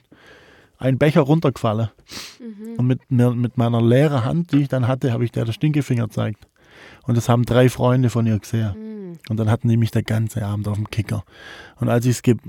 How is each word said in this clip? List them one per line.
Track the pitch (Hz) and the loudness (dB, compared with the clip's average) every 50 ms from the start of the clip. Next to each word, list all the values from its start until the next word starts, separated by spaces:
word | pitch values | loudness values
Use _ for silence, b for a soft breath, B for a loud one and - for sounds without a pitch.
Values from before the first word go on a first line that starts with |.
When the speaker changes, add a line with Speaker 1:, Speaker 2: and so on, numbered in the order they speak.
| _ _ B B B B B B B B B B B B B B | _ _ B B B B B B B B B B B B B B
Speaker 1:
ein | - 131 135 117 | -2 0 2 2
Becher | 143 156 - 175 | 2 4 4 4
runtergefallen. | 143 131 156 165 165 143 120 - - 113 107 110 113 104 _ _ _ B B B B B B B | 4 4 2 2 2 0 -2 0 -2 -2 0 0 -2 -4 _ _ _ B B B B B B B
Speaker 2:
Mhm. | 240 233 208 196 214 226 233 226 | -16 -16 -16 -14 -14 -12 -4 -2
Speaker 1:
Und | 123 127 | 0 0
mit | 127 123 _ - | 0 0 _ -2
mir, | 131 120 120 123 | 2 2 2 2
mit | 120 120 120 113 - 123 | 2 0 -2 -2 0 0
meiner | 117 117 117 117 117 | 0 2 2 2 4
leeren | 117 117 131 147 156 147 127 110 | 4 4 4 4 4 2 0 -2
Hand, | 135 143 170 170 - | 0 -2 -2 -2 0
die | - 143 | 0 0
ich | 143 135 | 0 0
dann | 135 131 120 117 | -2 -2 0 0
hatte, | 131 127 - 131 117 | -2 0 0 -2 0
hab | 120 | 0
ich | 120 117 | -2 -2
der | - 123 120 | -2 -4 -4
den | 113 110 | -4 -4
Stinkefinger | - - 156 143 147 135 - 127 117 117 113 | -2 -2 0 0 0 0 -2 -2 -2 -2 -4
gezeigt. | - 131 117 110 104 _ - _ _ B B B B B B B B B B | -4 -6 -6 -6 -6 _ -16 _ _ B B B B B B B B B B
Und | - 120 117 | -2 -2 0
das | - - | 2 2
haben | 117 120 123 | 2 2 2
drei | - 117 123 127 127 | 2 4 4 4 4
Freunde | - - 127 123 123 131 127 117 | 4 2 0 2 2 2 2 2
von | - 117 113 | 2 0 0
ihr | 113 110 101 | 2 0 -2
gesehen. | - - - 113 110 104 98 214 | -2 -4 -4 -4 -4 -4 -6 -8
Speaker 2:
Mhm. | 220 220 220 208 196 180 170 - _ - | -10 -12 -12 -12 -12 -14 -14 -14 _ -6
Speaker 1:
Und | 117 107 | -4 -2
dann | 113 107 | 0 0
hatten | 113 113 - 120 | 0 0 2 2
die | 113 117 | 2 2
mich | 113 110 | 2 0
der | - 117 - | 0 -2 -2
ganze | - 113 110 113 110 - 113 104 | -2 -4 -4 -4 -4 -4 -6 -6
Abend | 101 104 104 104 104 | -4 -6 -4 -4 -4
auf | 104 | -4
dem | 101 107 - | -4 -6 -6
Kicker. | - - 98 - 113 101 - B B B B B B B B B B B | -6 -6 -4 -4 -4 -6 -8 B B B B B B B B B B B
Und | 120 123 | -2 0
als | 117 120 117 | 0 2 2
ich | 127 120 - | 2 0 2
das | |
Ge-, | - 131 113 - - | 2 2 2 2 0